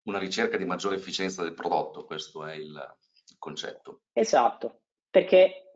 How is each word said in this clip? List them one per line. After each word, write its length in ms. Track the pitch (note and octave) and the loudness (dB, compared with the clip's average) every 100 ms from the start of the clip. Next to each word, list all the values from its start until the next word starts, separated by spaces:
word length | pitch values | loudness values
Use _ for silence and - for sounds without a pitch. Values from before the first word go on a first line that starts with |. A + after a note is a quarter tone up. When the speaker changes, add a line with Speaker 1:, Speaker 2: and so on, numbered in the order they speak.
Speaker 1:
una 160 | - G2 | -6 -4
ricerca 380 | F#2+ G2 A2+ G#2+ | -4 0 0 0
di 80 | F#2 | -2
maggiore 300 | F2+ G2 F#2+ | -2 -2 -4
efficienza 460 | F#2 F2 F#2+ F#2 | -4 -4 -4 -2
del 120 | E2+ | -6
prodotto, 520 | E2 F2 E2 D2+ D2 - | -4 -2 -2 -2 -8 -12
questo 400 | D#2 - D#2 D#2 | -12 -12 -12 -12
è 80 | |
il, 180 | D#2+ D2+ | -10 -12
il 640 | D2+ C2 - _ _ _ - | -14 -16 -18 _ _ _ -16
concetto. 640 | D#2 D2+ - - - - _ | -14 -10 -10 -10 -18 -20 _
Speaker 2:
Esatto, 680 | - A3 C#3 A#2+ - A#2 - _ _ _ | -2 2 4 2 0 -10 -12 _ _ _
perché 640 | F#3 F3+ F#3 F#3+ - - | 4 6 8 6 4 -20